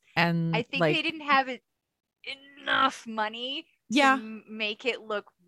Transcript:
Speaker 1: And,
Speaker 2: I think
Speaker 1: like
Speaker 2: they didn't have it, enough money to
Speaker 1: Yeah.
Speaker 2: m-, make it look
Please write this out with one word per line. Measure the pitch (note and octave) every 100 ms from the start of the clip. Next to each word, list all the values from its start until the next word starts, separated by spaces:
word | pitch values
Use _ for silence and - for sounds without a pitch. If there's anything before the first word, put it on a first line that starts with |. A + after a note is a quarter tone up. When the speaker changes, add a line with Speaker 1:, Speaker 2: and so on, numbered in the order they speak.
| _ E3
Speaker 1:
And, | E3+ E3+ E3
Speaker 2:
I | G#3+
think | - C#4 D#3
Speaker 1:
like |
Speaker 2:
they | D#4
didn't | D#4 D#4+
have | D4 C4+ C4
it, | A#3+ _ _ _ _ _ _ B3+
enough | C4+ C#4 C#4 C#4 C4+ C4+ - A3+
money | A3 G#3+ A#3 B3 D4 - _ -
to | A#3+
Speaker 1:
Yeah. | C#4 C4
Speaker 2:
m-, | A3 A3 -
make | A3 G#3+ G#3 A#3
it | A3
look | G#3+ G#3 - _